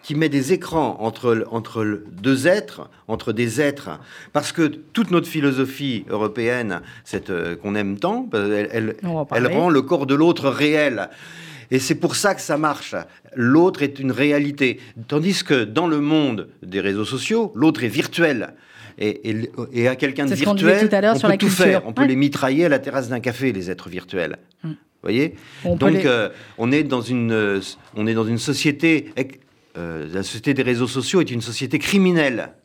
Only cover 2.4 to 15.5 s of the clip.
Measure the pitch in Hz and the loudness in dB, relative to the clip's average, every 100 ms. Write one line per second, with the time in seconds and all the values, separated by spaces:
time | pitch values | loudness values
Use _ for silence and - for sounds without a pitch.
2.4 | 170 202 208 - 87 - - 110 - 110 | 2 2 -2 -16 -18 -18 -8 -6 -4 -2
3.4 | 120 117 147 139 - 76 - - - 147 | -2 0 -2 -2 -12 -14 -16 -20 -6 -4
4.4 | - - 156 147 - - 196 175 165 160 | -4 0 0 0 -6 -2 2 0 0 0
5.4 | 143 131 131 - 143 110 - 104 107 120 | 0 2 -2 -2 -6 -6 -4 -2 -2 0
6.4 | 117 123 110 85 - - - 101 - 87 | -2 0 -2 -6 -8 -20 -8 -8 -4 -4
7.4 | 85 87 101 104 101 101 170 233 247 110 | -4 -6 -4 -2 -2 -2 -2 -2 -2 -2
8.4 | 101 104 104 117 110 - 185 160 143 117 | 0 0 -2 -2 -4 -6 -6 -4 -2 0
9.4 | 127 165 175 143 131 170 135 139 165 160 | 2 2 4 4 2 0 2 4 4 4
10.4 | 139 120 147 151 147 107 95 - - - | 0 2 2 4 2 0 -6 -10 -20 -20
11.4 | - - - 131 131 160 165 131 208 190 | -20 -20 -2 -2 0 0 0 0 0 -2
12.4 | - 151 156 143 - 98 80 - - - | -2 0 0 -2 -8 -10 -10 -20 -14 0
13.4 | 120 147 180 175 143 - 135 117 147 143 | 4 6 6 2 -4 -2 -4 2 2 2
14.4 | 143 143 131 110 - - 113 147 170 180 | 0 0 0 0 -12 -16 -2 0 2 0
15.4 | - | 2